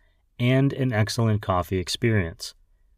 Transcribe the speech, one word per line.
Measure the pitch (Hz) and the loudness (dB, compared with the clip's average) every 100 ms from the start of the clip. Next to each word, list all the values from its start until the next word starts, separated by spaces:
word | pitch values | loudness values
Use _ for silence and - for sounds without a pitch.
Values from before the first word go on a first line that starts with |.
| _ _ _ - | _ _ _ -2
and | 123 131 139 | 2 2 2
an | 139 127 | 0 -2
excellent | 107 107 - 113 107 | 0 0 0 0 0
coffee | - 90 87 95 | 0 -2 0 -2
experience. | 87 - 120 107 82 - - - _ _ _ | -4 -2 0 2 -2 -6 -16 -18 _ _ _